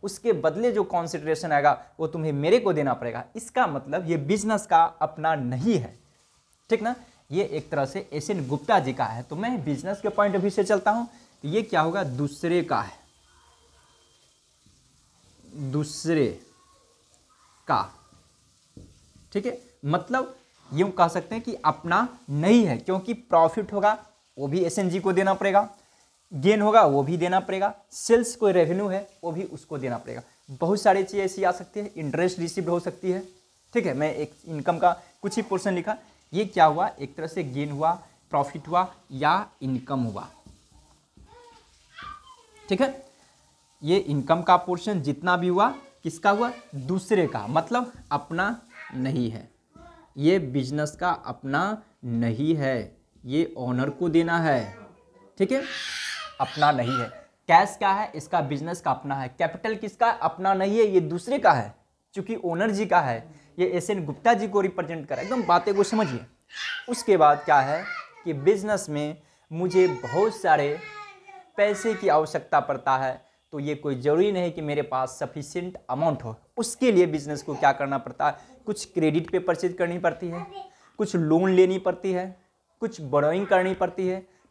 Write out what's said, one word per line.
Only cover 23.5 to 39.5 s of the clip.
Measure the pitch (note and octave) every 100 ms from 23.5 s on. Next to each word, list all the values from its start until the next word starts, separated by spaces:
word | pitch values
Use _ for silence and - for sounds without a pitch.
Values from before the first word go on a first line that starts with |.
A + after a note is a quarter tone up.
| E3 G3+
होगा | G#3 G#3 G#3+ - _ _ -
वो | C#3
भी | E3
एसएनजी | E3+ - F#3+ F3+
को | F#3+
देना | F3+ G3
पड़ेगा, | F#3+ G3 F#3+ G#3+ - _ _ _ _ _
गेन | D#3 D3 G#3+
होगा | G#3 A3
वो | F3 C#3
भी | C3+ F3
देना | F3 F#3
पड़ेगा, | F#3+ F#3+ G3 G#3 _
सेल्स | - - A#3 A#3 -
कोई | G#3
रेवेन्यू | F3+ D#3+ F3+ G3+
है | F#3 G3+ _
वो | E3+
भी | D#3+ F#3+
उसको | D3 - D3
देना | B2+ A#2
पड़ेगा। | A#2+ A#2 - _ _
बहुत | C3 E3 G3+
सारी | G#3 F#3+
चीज़ें | F#3+ G3+ F#3+
ऐसी | F#3
आ | F#3+
सकती | F3+ F3+ G#3
है, | G#3
इंटरेस्ट | E3 D3+ D3+ F3+ F3+
रिसीव्ड | E3+ F#3 E3+
हो | F3
सकती | E3+ E3+ F#3+
है, | F3+ F#3 - _ _ _
ठीक | A#3+ F3+
है। | C3
मैं | D3+
एक | - D3 - -
इनकम | D#3 C#3+ E3+
का | F3+ E3+ - _
कुछ | G3+ G#3+
ही |
पोर्शन | A3 F#3+ G3+
लिखा। | F3+ F3 G#3+ - _ _
ये | E3 G#3
क्या | F#3 D#3
हुआ? | D3+ G#3
एक | - C#3 -
तरह | D#3+
से | F#3 D3
गेन | C3 D3
हुआ, | C#3+ D#3 F3 - _ _
प्रॉफिट | D3 C#3+ E3 D3+
हुआ | F3 F#3 - _
या | C3+ D3 F3+ G#3+